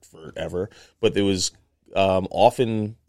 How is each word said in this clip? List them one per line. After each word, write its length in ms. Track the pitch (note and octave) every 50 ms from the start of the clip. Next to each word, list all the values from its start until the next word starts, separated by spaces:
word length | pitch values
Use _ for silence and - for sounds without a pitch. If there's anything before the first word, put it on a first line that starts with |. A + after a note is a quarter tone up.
| - -
forever, 600 | - E2 D#2+ D2+ - - E2 E2+ E2+ F2+ F#2 G#2+ - - - - _ _ -
but 120 | A2 F2+
it 60 | G2 G2+
was, 280 | G2 G2 F#2 F2 - - _ _ _ _ _ _ _ -
um, 320 | F#2+ F#2+ F#2+ F#2 F#2 F#2 -
often 640 | - - - A#2+ - - C3 A2+ A2+ A2 G#2+ G#2+ A2+ - _